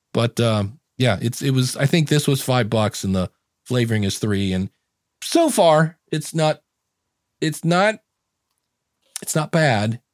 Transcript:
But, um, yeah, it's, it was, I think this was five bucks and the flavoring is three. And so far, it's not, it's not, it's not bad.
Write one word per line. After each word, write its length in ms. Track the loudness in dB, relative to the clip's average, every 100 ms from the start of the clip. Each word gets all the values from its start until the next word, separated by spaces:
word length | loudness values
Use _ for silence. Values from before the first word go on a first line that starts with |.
| _
But, 260 | -2 -2 0
um, 400 | 0 0 -2 -8 _ -2
yeah, 200 | -2 0
it's, 200 | -4 -4
it 80 | -2
was, 240 | 0 -2 -2
I 80 | 0
think 220 | 2 2
this 200 | 0 0
was 140 | -2
five 280 | 0 0 0
bucks 340 | 0 -2 -2
and 120 | -2 -2
the 140 | -2 -8 _ _ -4
flavoring 380 | -2 0 0
is 160 | -2 -2
three. 340 | -2 -2 0
And 160 | -2 -4 -8 _ _ _ _
so 260 | -2 0 2
far, 480 | 4 4 6 4 -2 _
it's 220 | -8 -6
not, 280 | -2 -2 -2 _ _ _ _ _ _ _ _
it's 220 | -6 -4 0
not, 300 | 2 2 -2 _ _ _ _ _ _ _ _ _ _ _ -14
it's 140 | -6 -4
not 160 | 0
bad. 500 | 2 2 2 0 -4 _